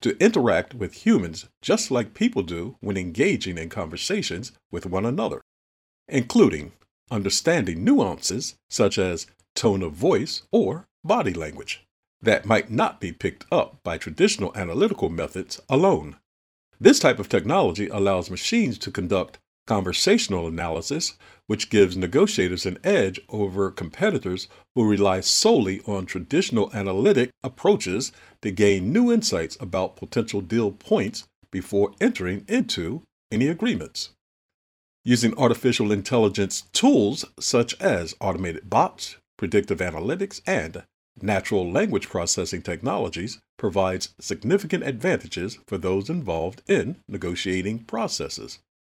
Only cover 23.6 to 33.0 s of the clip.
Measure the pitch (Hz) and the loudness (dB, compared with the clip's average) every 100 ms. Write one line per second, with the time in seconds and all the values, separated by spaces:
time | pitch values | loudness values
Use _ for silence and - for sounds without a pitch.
23.6 | 95 - 85 - 208 156 95 92 - - | -2 -4 -10 -2 -2 -2 -4 -8 -10 -20
24.6 | _ - 110 101 98 92 - - 220 233 | _ 0 2 4 4 2 0 2 4 4
25.6 | 95 95 - 101 92 95 - 160 190 120 | 2 -4 -6 -6 -6 -10 -2 -2 0 0
26.6 | 98 107 98 95 139 196 127 _ - - | 0 -2 -4 2 4 4 0 _ -12 0
27.6 | 190 208 92 95 139 - - _ 110 92 | 2 2 0 -4 -6 -12 -20 _ -4 4
28.6 | 104 98 92 196 240 233 - 90 80 - | 4 4 2 2 4 4 2 -2 -4 -8
29.6 | 95 92 92 - - - 110 101 90 113 | -6 -4 -4 -6 -6 -4 -2 -4 -2 0
30.6 | 107 - - 214 104 - - _ _ 95 | 0 -2 0 0 0 -6 -16 _ _ -10
31.6 | - 101 101 - 120 123 92 98 - 247 | -2 0 0 2 -2 0 -4 -6 -2 -2
32.6 | 233 - 85 143 | -2 -4 -6 -8